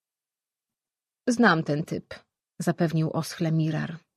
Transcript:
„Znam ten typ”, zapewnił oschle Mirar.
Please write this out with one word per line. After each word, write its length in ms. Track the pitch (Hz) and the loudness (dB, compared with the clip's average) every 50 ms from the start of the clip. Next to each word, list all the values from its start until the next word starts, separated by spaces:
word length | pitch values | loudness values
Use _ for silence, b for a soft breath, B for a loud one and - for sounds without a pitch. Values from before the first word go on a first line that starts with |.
| _ _ _ _ _ _ _ _ _ _ _ _ _ _ _ _ _ _ _ _ _ _ _ _ _ 254 | _ _ _ _ _ _ _ _ _ _ _ _ _ _ _ _ _ _ _ _ _ _ _ _ _ 0
„Znam 340 | 233 233 233 196 165 160 156 | 2 4 6 6 6 4 2
ten 200 | - 147 147 - | 0 -2 -4 -4
typ”, 300 | - - - - - - - - _ _ _ _ _ _ - | -4 -6 -8 -8 -12 -18 -20 -20 _ _ _ _ _ _ -4
zapewnił 520 | 170 175 - - 175 160 165 160 160 - | -2 -2 0 0 0 0 2 0 0 0
oschle 420 | - 160 151 - - - 170 156 | -2 -4 -6 -6 -6 -4 -2 0
Mirar. 460 | 160 160 156 160 156 151 147 156 165 - - _ _ | 0 0 0 0 -2 -2 -4 -6 -8 -12 -16 _ _